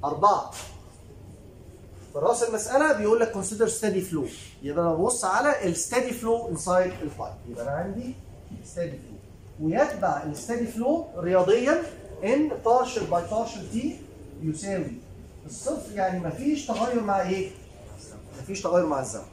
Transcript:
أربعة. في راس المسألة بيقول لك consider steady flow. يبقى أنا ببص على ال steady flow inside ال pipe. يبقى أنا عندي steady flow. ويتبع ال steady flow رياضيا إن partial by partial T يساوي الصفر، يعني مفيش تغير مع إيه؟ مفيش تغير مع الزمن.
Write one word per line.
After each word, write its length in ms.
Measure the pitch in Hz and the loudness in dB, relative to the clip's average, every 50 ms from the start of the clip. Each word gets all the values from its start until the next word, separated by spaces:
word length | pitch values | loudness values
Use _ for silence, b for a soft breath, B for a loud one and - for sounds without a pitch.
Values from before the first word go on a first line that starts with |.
| - | -2
أربعة. 480 | 143 151 143 175 208 196 165 - - - - - - - - - - - - - - - - - - - - - - - - - - - - - - - - - - - | -4 -2 4 6 6 6 6 2 -6 -10 -12 -14 -14 -16 -18 -20 -20 -20 -20 -20 -20 -20 -20 -18 -18 -18 -18 -20 -20 -20 -20 -20 -20 -20 -20 -20 -20 -20 -20 -20 -10 -4
في 60 | 147 | 2
راس 240 | 147 185 240 240 240 | 4 4 4 4 4
المسألة 500 | 226 220 214 - - 247 269 302 311 277 | 0 0 -2 -2 2 4 4 6 6 4
بيقول 260 | 208 208 208 220 233 | 4 4 4 4 4
لك 140 | 233 220 - | 4 2 0
consider 360 | 196 190 - 214 208 226 208 | -4 -4 -4 2 2 2 2
steady 440 | - - - 214 190 190 175 185 165 | 2 0 0 0 2 2 0 0 -2
flow. 160 | 156 135 - - - - - - - - | -2 -2 -2 -6 -10 -16 -18 -18 -12 -8
يبقى 220 | 143 147 165 170 | -4 0 2 2
أنا 80 | 170 160 | 2 4
ببص 320 | 160 180 233 240 - - | 4 2 2 2 2 0
على 420 | 185 190 220 262 294 277 - 202 185 | 2 2 4 4 4 2 2 2 0
ال 80 | 165 | 0
steady 380 | - - - - 247 262 254 - | 0 -2 0 0 0 0 0 -2
flow 440 | - 220 226 226 233 - - 170 156 | -4 0 2 2 2 2 -4 -6 -4
inside 120 | - 185 180 185 185 180 185 - | 0 2 4 4 4 4 0 -4
ال 80 | - 147 - - | -8 -8 -6 -8
pipe. 300 | 113 110 107 - - 123 | -10 -10 -10 -12 -14 -12
يبقى 140 | 120 117 117 | -10 -6 -4
أنا 80 | 135 | -4
عندي 420 | 139 156 175 196 196 220 247 247 262 - - - - - - - - - - - - | -2 -4 -4 -4 -4 -6 -6 -8 -10 -10 -14 -18 -18 -18 -16 -16 -14 -14 -14 -12 -6
steady 200 | 180 170 156 139 | -4 -4 -4 -4
flow. 260 | - - - - - - - - - - - - - | -10 -12 -16 -18 -18 -18 -20 -20 -20 -20 -18 -12 -4
ويتبع 640 | 156 156 170 226 294 302 - - 196 175 151 143 - | 0 0 4 4 4 2 2 -2 0 0 0 0 -2
ال 140 | 151 147 - | -6 -8 -8
steady 400 | - - 233 240 233 - - 220 | -6 -4 -2 -2 -2 -4 -2 -2
flow 420 | 233 262 311 339 320 - - 180 | 0 2 2 2 0 -4 -8 -4
رياضيا 640 | 165 175 185 185 180 185 208 240 247 269 311 330 339 - - - - - - - - | 0 4 6 6 8 8 6 6 6 4 4 4 2 -2 -8 -14 -14 -14 -12 -4 0
إن 260 | 202 254 285 311 302 - - - | 2 4 4 4 2 0 0 4
partial 460 | 226 233 254 240 247 - 220 190 156 | 6 6 6 4 2 -2 -4 -2 0
by 200 | 175 175 170 - | 0 0 0 0
partial 440 | 208 220 233 226 - 208 175 - 208 | -2 -2 -2 -2 -6 -10 -10 -6 -4
T 20 | 226 262 302 - - - - - - - - - - 156 | -2 -2 -2 -4 -4 -12 -18 -18 -18 -18 -16 -14 -8 -4
يساوي 480 | 156 151 - - 196 196 185 156 131 117 - - - - - - - - - - | -4 -4 -4 -4 -4 -2 -2 -2 -4 -8 -12 -14 -18 -18 -18 -18 -18 -18 -18 -16
الصفر، 500 | 147 - - - 262 311 294 - 214 208 | -14 -14 -8 -4 -4 -4 -4 -6 -8 -4
يعني 240 | 202 190 185 180 180 | 0 0 0 0 0
مفيش 460 | 170 156 - - 254 294 311 285 - | -4 -4 -6 -2 0 0 0 0 0
تغير 380 | - 226 - 226 247 247 233 208 | -4 -2 0 0 0 0 0 0
مع 260 | 202 196 196 185 185 | 2 2 2 2 2
إيه؟ 220 | 190 190 - - - - - - - - - - - - - - - - - - - - | 0 -2 -2 -4 -6 -14 -18 -18 -20 -20 -18 -18 -18 -18 -18 -16 -16 -16 -16 -16 -14 -14
مفيش 200 | - - 196 185 | -10 -8 -8 -4
تغير 240 | - 180 170 180 180 | 0 4 6 6 6
مع 140 | 156 147 135 | 6 2 0
الزمن. 260 | 127 110 101 107 - - | -2 -4 -6 -8 -10 -12